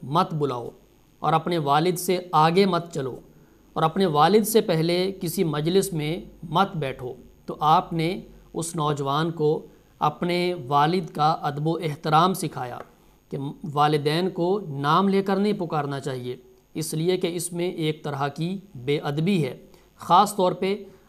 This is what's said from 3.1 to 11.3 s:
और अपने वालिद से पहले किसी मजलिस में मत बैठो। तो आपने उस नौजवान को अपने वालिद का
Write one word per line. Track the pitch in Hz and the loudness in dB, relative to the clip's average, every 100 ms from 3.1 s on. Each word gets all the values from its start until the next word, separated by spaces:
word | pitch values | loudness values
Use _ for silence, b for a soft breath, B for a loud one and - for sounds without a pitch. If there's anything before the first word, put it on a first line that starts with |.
| - - b b b b - | -8 -16 b b b b -2
और | |
अपने | 156 190 190 | 0 2 2
वालिद | 147 165 214 | 4 6 6
से | 214 226 | 4 2
पहले | 208 160 165 175 190 | 2 2 2 0 0
किसी | 190 170 202 | -4 -4 -2
मजलिस | 165 147 156 190 190 | 0 0 2 2 0
में | 156 151 185 - - 139 | -4 -4 -6 -10 -16 -2
मत | 165 190 165 | 0 0 0
बैठो। | 135 127 123 - - - - | -6 -8 -10 -12 -18 -16 -12
तो | - | -2
आपने | 151 170 185 165 165 214 - B B - | 4 4 2 -2 -2 -4 -10 B B -8
उस | 160 170 | -6 -2
नौजवान | 151 143 139 143 165 | 0 0 0 0 -2
को | 160 151 160 - B B _ | 0 0 0 -4 B B _
अपने | 151 - 175 175 175 175 127 | -2 -2 -2 0 0 -4 -2
वालिद | 143 151 185 156 | 2 2 2 -4
का | 160 151 | 0 0